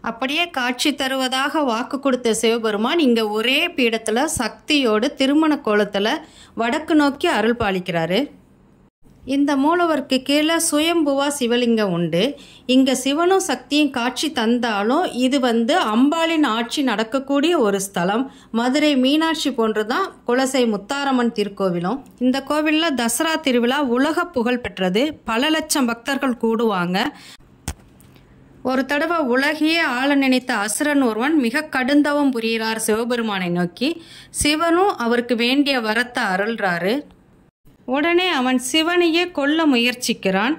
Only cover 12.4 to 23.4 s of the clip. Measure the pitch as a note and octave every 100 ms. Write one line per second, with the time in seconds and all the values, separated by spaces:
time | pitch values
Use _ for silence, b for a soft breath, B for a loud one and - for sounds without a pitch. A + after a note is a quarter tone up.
12.4 | B B - B3+ C4 B3 C4 C#4+ F4 F#4+
13.4 | F#4 B3 - C#4+ D4+ C4+ A#3 B3+ D#4 -
14.4 | A3 A#3+ A#3 G#3 G#3 C#4+ F4+ A#3 B3+ C#4
15.4 | B3 A#3 A#3 E4+ C#4 G#3+ C#4 E4 E4 E4
16.4 | C#4+ A3 A#3 - C4+ G#3 A3 C4+ C4+ C#4
17.4 | D4+ F4 G#3+ G3 F#3+ - F3 G#3+ C4 B
18.4 | B A3+ A#3+ C#4 D4+ C#4 B3+ D4+ D#4+ D4+
19.4 | D4 A#3+ A3 G#3+ G#3+ C#4+ F#4+ - - A#3+
20.4 | C4 C4+ A#3+ G#3 G3+ C#4 C#4 B3+ A#3+ A3+
21.4 | G3+ G3 G3 F3 F3 C4 - - B3 C4
22.4 | C4+ D4 D4+ D#4 E4 C4 A#3 - D#4+ D#4+